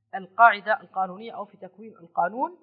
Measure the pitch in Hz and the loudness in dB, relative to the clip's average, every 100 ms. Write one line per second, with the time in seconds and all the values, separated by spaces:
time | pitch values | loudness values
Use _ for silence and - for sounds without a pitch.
0 | _ 190 185 - 233 202 196 208 180 190 | _ -12 -10 6 6 6 -2 -4 -4 -6
1 | 190 185 226 180 - - 185 185 220 - | -6 -6 -14 -12 -14 -16 -20 -18 -20 -20
2 | 165 - 175 226 320 359 | -6 -2 -2 -2 -6 -8